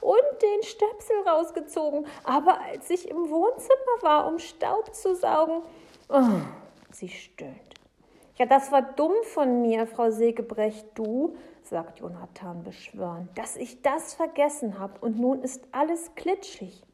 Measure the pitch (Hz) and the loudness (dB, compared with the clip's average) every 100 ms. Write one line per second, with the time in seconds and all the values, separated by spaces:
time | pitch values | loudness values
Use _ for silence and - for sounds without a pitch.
0 | - 403 571 508 427 415 440 - 415 - | 4 6 6 4 2 2 -2 0 -2 -2
1 | - 427 381 320 330 - 302 - 311 285 | -2 0 2 2 2 -4 -6 -2 -2 -2
2 | 294 - - 277 302 339 - - - 359 | -4 -10 0 2 4 2 0 -12 -4 -4
3 | - 320 339 311 381 523 - 523 539 466 | -4 -4 -2 2 2 0 4 2 4 0
4 | 381 302 - 330 - - - 415 427 - | 4 4 4 -4 -8 -6 -2 -2 -4 -4
5 | 381 359 - 311 320 330 330 - - - | -2 0 2 2 2 0 -6 -18 -20 -20
6 | _ 277 254 190 139 - - - _ - | _ 4 4 4 -2 -12 -20 -20 _ -16
7 | 185 - - - - - - - _ _ | -14 -14 -18 -16 -16 -16 -20 -20 _ _
8 | _ _ _ _ 240 269 277 277 262 - | _ _ _ _ 6 6 6 2 2 0
9 | 302 392 440 - 277 240 233 226 226 226 | 2 2 0 0 2 4 2 2 -2 0
10 | 233 214 233 226 226 214 214 214 - - | 0 4 2 2 -6 -2 -2 -2 -16 -8
11 | 220 233 320 - - - - 175 165 - | -4 0 -2 -4 -18 -20 -8 -8 -8 -12
12 | 175 175 175 - 185 175 170 175 - 202 | -14 -14 -16 -16 -12 -12 -12 -16 -18 -10
13 | 180 170 175 - 226 - 240 - - 285 | -8 -8 -12 -12 -12 -10 -12 -2 -2 -2
14 | 311 - 330 330 294 294 233 190 196 - | -6 -4 -4 2 0 2 -6 -6 -10 -8
15 | 240 220 247 269 254 - - 254 302 339 | -6 0 0 0 -4 -10 -12 -2 0 -2
16 | - - - 392 - - 185 - _ | -6 -8 -2 -2 -4 -14 -14 -16 _